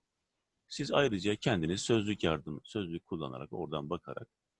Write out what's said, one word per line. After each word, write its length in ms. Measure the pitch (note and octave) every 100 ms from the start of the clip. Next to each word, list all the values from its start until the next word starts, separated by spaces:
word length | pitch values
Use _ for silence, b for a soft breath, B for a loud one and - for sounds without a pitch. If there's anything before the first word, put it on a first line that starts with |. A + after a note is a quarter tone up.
| _ _ _ _ _ _ -
Siz 240 | - C#3
ayrıca 440 | - C#3 G2+ G2 G#2+
kendiniz 460 | C#3 F#2+ D#2 G2
sözlük 420 | - A#2 G#2 G2+
yardım, 380 | E2+ D#2 D#2+ D2+
sözlük 420 | - A2 F2 E2 -
kullanarak, 480 | E2+ C#2+ B1+ C#2
oradan 360 | - D2+ D#2 D2
bakarak 380 | E2 - - - _ _ _